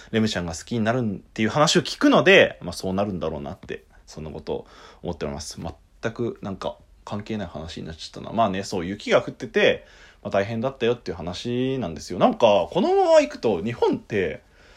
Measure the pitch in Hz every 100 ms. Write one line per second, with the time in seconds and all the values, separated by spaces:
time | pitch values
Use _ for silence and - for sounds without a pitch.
0 | - 113 110 101 87 80 - 120 107 123
1 | 113 95 - - 110 139 151 180 - -
2 | 294 214 139 190 95 - 87 - 92 95
3 | 104 92 78 78 71 - - - _ _
4 | - - 78 73 80 73 - - - -
5 | 85 85 76 71 - - 85 - _ _
6 | 117 113 117 - 101 92 - - _ _
7 | - 110 101 110 87 - 80 87 90 80
8 | - - - 104 92 92 98 98 85 98
9 | - 165 - - 127 208 170 87 - -
10 | - _ 104 98 101 113 131 - 117 120
11 | - - 82 92 120 123 131 135 92 78
12 | - 90 202 - 117 101 85 165 294 392
13 | 359 320 294 - 120 90 104 120 440 294
14 | - 104 85 - _ _ -